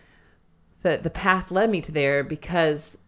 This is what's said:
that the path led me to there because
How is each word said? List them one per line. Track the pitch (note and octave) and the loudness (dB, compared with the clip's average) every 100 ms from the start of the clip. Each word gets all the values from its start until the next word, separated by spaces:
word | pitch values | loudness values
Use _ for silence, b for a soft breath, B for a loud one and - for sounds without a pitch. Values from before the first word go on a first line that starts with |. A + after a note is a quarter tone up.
| b b b b b _ _ _ | b b b b b _ _ _
that | F3+ D3+ | 0 0
the | E3 | -2
path | - F#3+ F#3 - | -2 0 0 0
led | F#3 A3+ | 0 2
me | F#3+ | 0
to | - | -2
there | D#3 C#3 C#3+ | 0 2 2
because | C#3 D#3 - F3 D#3+ D3+ - - | -2 -6 -4 2 2 0 -6 -18